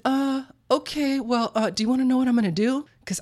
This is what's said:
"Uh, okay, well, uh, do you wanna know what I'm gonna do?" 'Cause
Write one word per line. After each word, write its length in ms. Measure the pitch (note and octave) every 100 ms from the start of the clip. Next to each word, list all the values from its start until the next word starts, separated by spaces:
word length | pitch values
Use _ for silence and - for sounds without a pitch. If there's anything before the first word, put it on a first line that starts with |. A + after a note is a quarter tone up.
| B3+
"Uh, 380 | C4+ C#4 C4+ C4 - _
okay, 500 | C#4+ D4+ D4+ C#4+ C4+
well, 320 | A3+ A#3+ A3+ A3
uh, 160 | G#3+
do 100 | G3
you 80 | A3
wanna 160 | B3+ C4
know 120 | B3+
what 100 | B3+
I'm 80 | A#3+
gonna 160 | G#3
do?" 340 | E3 A3 C4+ - _
'Cause 160 | - F#3